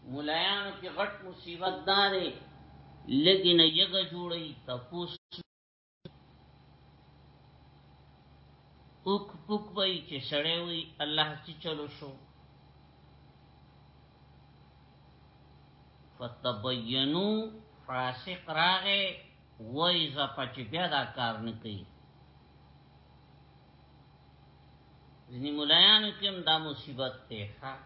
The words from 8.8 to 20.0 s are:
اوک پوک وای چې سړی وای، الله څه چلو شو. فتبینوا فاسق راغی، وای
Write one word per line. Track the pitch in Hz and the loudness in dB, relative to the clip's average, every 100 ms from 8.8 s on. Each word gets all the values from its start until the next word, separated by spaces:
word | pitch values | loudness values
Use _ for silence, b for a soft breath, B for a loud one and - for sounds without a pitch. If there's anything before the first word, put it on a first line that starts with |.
| - - | -20 -8
اوک | 190 202 202 - - | -2 -2 -2 -16 -4
پوک | 214 - 185 | -4 -4 -2
وای | 190 170 - | -2 -2 -6
چې | 143 123 | -10 -2
سړی | 147 156 170 | -2 0 -2
وای، | 175 165 160 - | -4 -6 -8 -8
الله | 147 156 151 147 | -2 0 -2 -4
څه | - 160 | -14 -10
چلو | 165 151 147 | -8 -6 -8
شو. | - 143 131 - - - - - - - - - - - - - - - - - - - - - - - - - - - - - - - - - - - - - - - - | -12 -16 -16 -20 -20 -20 -20 -20 -20 -20 -20 -20 -20 -20 -20 -20 -20 -20 -20 -20 -20 -20 -20 -20 -20 -20 -20 -20 -20 -20 -20 -20 -20 -20 -20 -20 -20 -20 -20 -20 -20 -20 -12
فتبینوا | 120 - 127 107 123 127 113 131 139 165 202 214 220 - - - - | -12 -4 -4 -2 -4 -4 -2 -2 0 2 2 0 -2 -10 -20 -20 -8
فاسق | 127 127 127 185 180 - | -2 -2 -4 -10 -10 -4
راغی، | 156 170 185 196 202 190 170 - - - - | 2 4 4 2 2 0 -6 -18 -20 -20 -16
وای | 113 135 170 175 | -8 2 2 4